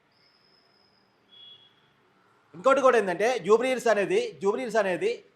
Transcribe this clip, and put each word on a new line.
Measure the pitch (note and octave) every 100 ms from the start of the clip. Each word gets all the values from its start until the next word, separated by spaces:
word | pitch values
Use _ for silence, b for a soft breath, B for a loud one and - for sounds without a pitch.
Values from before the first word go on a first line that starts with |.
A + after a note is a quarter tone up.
| _ _ _ _ _ _ _ _ _ _ _ _ _ - - - _ _ _ _ _ _ _ _ _
ఇంకోటి | D#3+ G#3 C#4
కూడా | C4 A#3
ఏంటంటే | G3 F3 A3 B3
జూబ్లీ | E3 A3 C4
హిల్స్ | B3+ A#3
అనేది, | G#3 F3+ F#3+ A#3+ D#3
జూబ్లీ | F#3+ A#3
హిల్స్ | B3 G#3+
అనేది | G3 F3 G3 - -